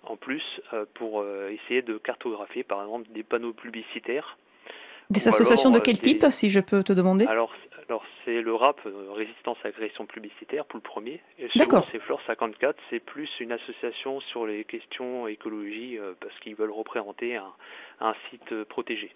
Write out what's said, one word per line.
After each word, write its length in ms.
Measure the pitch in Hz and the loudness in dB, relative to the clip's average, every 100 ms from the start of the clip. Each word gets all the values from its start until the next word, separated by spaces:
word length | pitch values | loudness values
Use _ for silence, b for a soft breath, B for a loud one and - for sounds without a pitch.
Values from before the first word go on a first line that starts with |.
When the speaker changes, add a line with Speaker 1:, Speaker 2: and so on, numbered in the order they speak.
Speaker 1:
en 120 | - 110 | -10 -12
plus, 280 | - 147 - - - | -6 -6 -6 -12 -8
euh, 120 | 113 104 | -6 -6
pour, 280 | - 113 107 | -8 -4 -4
euh, 280 | 101 98 98 | -4 -4 -6
essayer 320 | 107 - 127 | -8 0 0
de 160 | 120 107 | 0 -4
cartographier, 640 | - 120 123 107 101 120 | -4 -4 -6 -6 -6 -8
par 180 | 117 101 | -4 -4
exemple, 240 | 101 117 113 | -4 -8 -8
des 100 | 110 | -12
panneaux 300 | 110 120 117 | -2 -2 -2
publicitaires. 840 | 113 120 113 113 117 - 127 - - _ B B B B B B | -8 -12 -12 -10 -10 -4 -4 -4 -18 _ B B B B B B
Speaker 2:
Des 160 | 202 226 | 4 6
Speaker 1:
Ou 40 | |
Speaker 2:
associations 400 | - 233 233 262 | 8 8 8 8
Speaker 1:
alors, 40 | |
Speaker 2:
de 40 | 120 | 8
Speaker 1:
euh, 20 | 240 | 6
Speaker 2:
quel 100 | 214 | 4
Speaker 1:
des 60 | |
Speaker 2:
type, 240 | - 320 302 | 4 6 6
si 200 | - 214 | 6 4
je 100 | 196 | 4
peux 240 | 190 202 | 4 2
te 100 | 190 | 4
demander ? 320 | 185 185 190 - | 4 6 6 4
Speaker 1:
Alors, 260 | 113 113 - - - - | 4 0 -4 -20 -20 -6
alors 160 | 113 - - | -6 -6 -12
c'est 180 | - 117 | -2 0
le 120 | 113 | 0
rap, 240 | 113 131 147 110 | 6 4 4 -8
euh, 260 | 98 98 104 | -10 -10 -6
Résistance 420 | 107 117 - 120 | -6 -6 -6 -4
à 60 | 110 | -8
l'agression 360 | 107 107 - 104 | -6 -8 -8 -12
publicitaire, 600 | - 107 - - 143 147 | -12 -14 -16 -8 -6 -6
pour 120 | 117 | -12
le 60 | |
premier. 360 | - - 110 160 _ - | -10 -10 -10 -12 _ -12
Et 40 | |
le 60 | 120 | -2
second, 100 | 220 | 2
Speaker 2:
D'accord. 280 | 339 240 - | 6 6 4
Speaker 1:
c'est 80 | 113 | -8
Flore 220 | - - - | -4 -4 -4
cinquante-quatre, 500 | 113 113 104 139 - - | -2 -4 0 -2 -2 -8
c'est 100 | 120 | -8
plus 300 | - 139 151 - | -8 -12 -10 -8
une 120 | 117 | -6
association 680 | 117 - 117 120 110 135 135 | -6 -8 -8 -6 -6 -6 -8
sur 260 | - 120 110 | -8 -6 -4
les 180 | 104 110 | -4 -6
questions 640 | 113 - - 127 127 113 | -10 -10 -10 -8 -6 -6
écologie, 680 | 107 113 107 104 107 123 113 | -6 -6 -6 -8 -8 -10 -8
euh, 160 | 101 90 | -10 -10
parce 160 | 101 - | -14 -14
qu'ils 160 | 113 107 | -14 -4
veulent 160 | 107 | -4
représenter 680 | 107 110 120 101 98 120 120 | -4 -6 -6 -6 -6 -6 -6
un, 140 | 95 - B B B B | -10 -18 B B B B
un 120 | 110 107 - | -4 -4 -12
site, 220 | 120 - | -18 -8
euh, 140 | 113 107 | -8 -6
protégé. 420 | - 117 110 104 | -8 -6 -8 -8